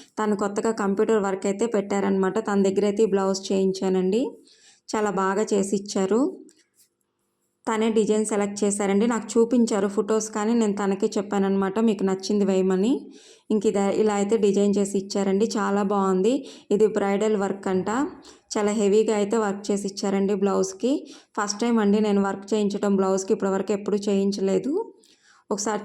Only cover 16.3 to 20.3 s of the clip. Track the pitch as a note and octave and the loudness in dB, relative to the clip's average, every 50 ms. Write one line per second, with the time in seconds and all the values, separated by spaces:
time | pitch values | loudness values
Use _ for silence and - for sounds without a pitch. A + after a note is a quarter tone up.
16.3 | C4+ D4 - - - - - - G#3 G#3+ A3 G3 - G#3 G3+ G3 G3+ G3+ G#3+ A3 | 0 0 -4 -8 -18 -10 -4 0 2 4 4 4 2 2 0 0 0 0 0 0
17.3 | G#3+ G3 G3+ F#3+ F#3+ G3 - G3 F#3 F#3 F3+ G#3 A3 C4 D4+ F4+ - - - - | 0 0 0 -2 -4 -4 -4 -2 -2 0 0 0 -2 -2 -2 -4 -6 -12 -20 -20
18.3 | - - _ - - A3 G#3 G#3 G#3 A3+ G3+ G3 G3+ A3 G#3+ A3+ G#3+ G#3 G#3 G3+ | -20 -20 _ -8 -4 -2 -2 0 0 2 2 4 4 4 4 2 2 0 0 0
19.3 | A#3 A3+ G#3+ G3 G3 G3+ - - G3+ G3 G3+ G3 - - G#3 G3 G3 G3 G3 F#3+ | 0 0 0 -2 -4 -4 -4 -4 -4 -4 -4 -6 -8 -6 -4 -2 0 0 0 0